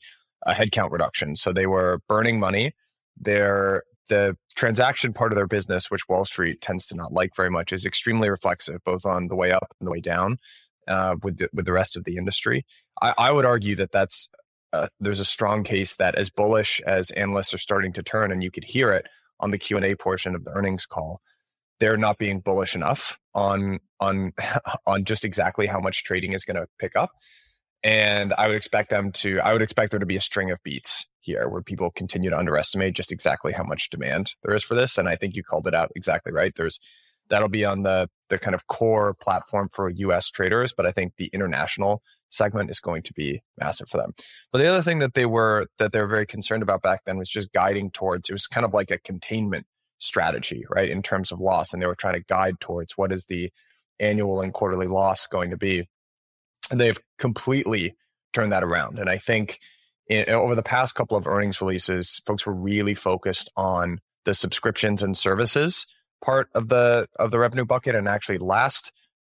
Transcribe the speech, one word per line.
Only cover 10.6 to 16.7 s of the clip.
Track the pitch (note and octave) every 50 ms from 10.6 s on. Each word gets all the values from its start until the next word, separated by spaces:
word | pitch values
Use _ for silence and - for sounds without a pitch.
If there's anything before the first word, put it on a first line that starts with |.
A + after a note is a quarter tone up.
| _ _ _ _ -
uh, | - F#2+ F#2+ F#2 F#2 F2+ D#2+ -
with | G2 F2
the, | - F#2 - -
with | - F2+
the | F#2 F2+
rest | F#2 F#2+ - -
of | F2+ F2
the | - F2
industry. | F2+ F2+ G2 - - - A2+ A#2+ C3+ C3+ _ _ _ _ _ - -
I, | - A#2+ -
I | - A#2 C3
would | D3 D3 C3
argue | B2 A#2+ A#2 G2+ G#2 G2+
that | F#2 G2 F#2
that's, | - G2 G2 F#2+ - - - - _ _ _ _ _ _ _ - -
uh, | D#2 D2+ - _ -
there's | G2+ G2+ G2+ G2
a | G2
strong | - - - A2+ G2+ G#2+ G#2+ G2+
case | - A2+ F#2+ G2 - -
that | - F#2+ F2+ -
as | - G2+ F#2+
bullish | - - G#2 G#2+ A2+ A2 G#2 -